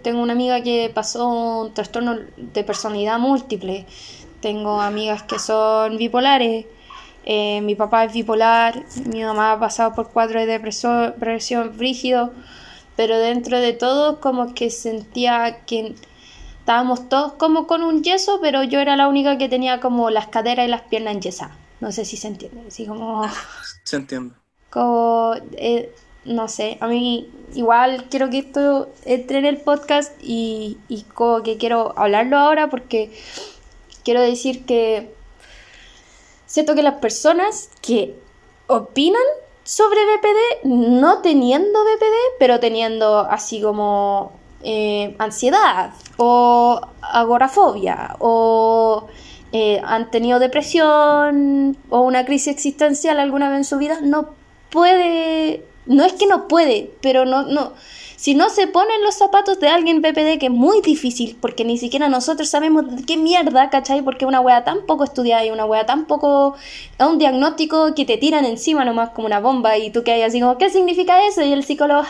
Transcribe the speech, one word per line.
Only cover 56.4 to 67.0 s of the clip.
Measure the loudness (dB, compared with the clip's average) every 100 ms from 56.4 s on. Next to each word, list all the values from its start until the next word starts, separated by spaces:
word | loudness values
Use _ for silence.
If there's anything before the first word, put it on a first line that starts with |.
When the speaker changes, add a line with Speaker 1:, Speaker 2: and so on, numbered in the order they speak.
| 2
Speaker 1:
puede, | 2 4 2 -4 -4
pero | 2 2 2
no, | 0
no. | 0 -2 -4 -10 -20 -20 -20 -6
Si | 0 2
no | 4
se | 2 2
pone | 2 2 2
en |
los | 0 2
zapatos | 4 4 2 2
de | 2
alguien | 4 2 2
P | 2
P | 2
D, | 0 0
que | 0
es |
muy | 2 4 4
difícil, | 2 0 -2 -4 -6 -6
porque | -6 -4 -2
ni | -2
siquiera | -2 0 2
nosotros | 0 0 -4 -2
sabemos | 0 2 2 2 -6
de |
qué | -4 0
mierda, | 2 2 4 2 2
¿cachai? | 0 0 -2
Porque | -2 -2 0
una | 2
wea | 4 4
tan | 2 -2 -2
poco | 0 -2
estudiada | -2 0 2 0
y |
una | -2 0
wea | 0 0
tan | -2 -2
poco, | 0 2 4 2 0 -14 -20 -10
a | 0